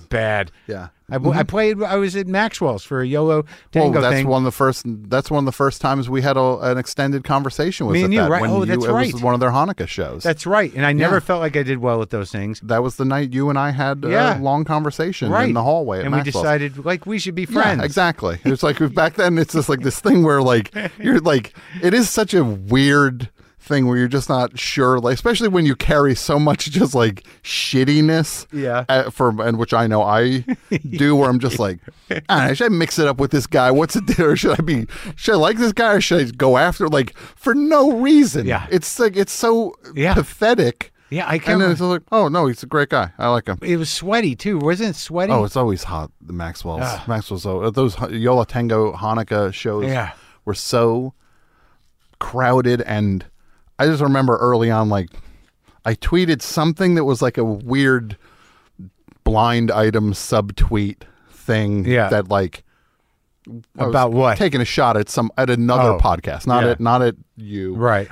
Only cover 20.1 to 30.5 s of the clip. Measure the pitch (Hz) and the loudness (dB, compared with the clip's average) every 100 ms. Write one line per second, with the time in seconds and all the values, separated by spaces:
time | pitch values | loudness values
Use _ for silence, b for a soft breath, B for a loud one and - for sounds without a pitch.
20.1 | 180 160 143 131 120 104 208 196 - 214 | 4 4 4 4 2 0 -6 -8 -6 0
21.1 | 220 165 139 104 - B 180 180 226 220 | 2 2 0 0 -16 B -4 0 2 2
22.1 | - 220 190 131 101 98 123 139 143 139 | 0 0 2 0 -2 0 2 4 4 2
23.1 | 127 117 _ b b - 143 127 123 123 | 0 -12 _ b b -4 0 2 2 0
24.1 | 135 127 131 123 123 - - 127 127 120 | -2 -2 -2 -2 -4 -6 0 2 2 0
25.1 | 131 233 220 226 180 156 135 - 156 143 | 0 0 0 0 2 2 0 0 2 2
26.1 | 123 - 147 151 - - 147 135 131 113 | 0 0 0 2 0 -2 0 0 2 0
27.1 | 98 - B - - - 131 131 147 156 | -2 -14 B -10 -6 -2 2 4 4 4
28.1 | 160 151 - - 151 135 120 123 131 131 | 2 0 -6 -10 -6 -4 -4 0 0 0
29.1 | - 127 107 113 113 117 117 117 107 101 | 0 0 2 0 0 0 2 2 2 2
30.1 | 107 123 131 123 | 2 2 0 -4